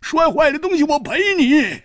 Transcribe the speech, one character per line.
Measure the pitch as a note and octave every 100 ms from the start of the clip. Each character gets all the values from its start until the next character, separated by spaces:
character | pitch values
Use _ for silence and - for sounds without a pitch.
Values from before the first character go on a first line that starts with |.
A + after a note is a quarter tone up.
摔 | - D#4 E4
坏 | C#4+ D4+
了 | C#4+
东 | F4+ F4+
西 |
我 | D4 D4
赔 | A#3+ C4+ G4+
你。 | F#4+ B3+ D4 A3+ D#3